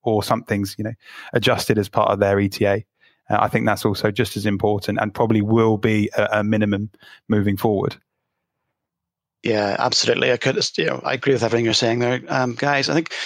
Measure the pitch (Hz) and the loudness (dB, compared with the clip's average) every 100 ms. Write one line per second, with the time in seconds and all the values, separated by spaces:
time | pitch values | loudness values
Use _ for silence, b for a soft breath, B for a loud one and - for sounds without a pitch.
0 | - 107 - 113 - 101 98 - 107 113 | -2 0 0 -2 -2 -2 -4 -6 -8 -10
1 | B B B 120 117 117 - 107 98 - | B B B 0 2 2 2 0 0 0
2 | 104 101 101 101 101 - 101 101 - _ | 2 2 2 4 2 0 0 0 -4 _
3 | b b - 107 107 110 117 101 110 98 | b b -2 0 2 0 0 0 -2 0
4 | 107 101 110 104 107 101 104 104 - 104 | -2 0 -4 -2 -2 0 0 -2 -2 -4
5 | 107 - 113 110 104 113 113 107 113 107 | -4 -2 0 2 2 4 4 2 2 0
6 | 104 - 104 107 104 107 107 101 107 _ | 0 0 0 0 0 0 0 0 -4 _
7 | B B - 107 101 98 113 101 - - | B B -2 0 0 0 0 0 -2 -6
8 | _ _ _ _ _ _ _ _ _ _ | _ _ _ _ _ _ _ _ _ _
9 | _ _ _ _ - 107 101 - 123 - | _ _ _ _ -2 0 0 0 0 0
10 | 117 117 131 123 135 135 - - 160 - | 0 2 2 0 0 -2 -2 -2 -2 -2
11 | - 127 139 127 117 117 113 110 123 117 | -4 -2 0 2 2 2 2 2 2 0
12 | 120 127 - 135 127 117 143 143 135 151 | 0 -2 -2 -2 -2 -2 0 0 0 0
13 | 160 B | -2 B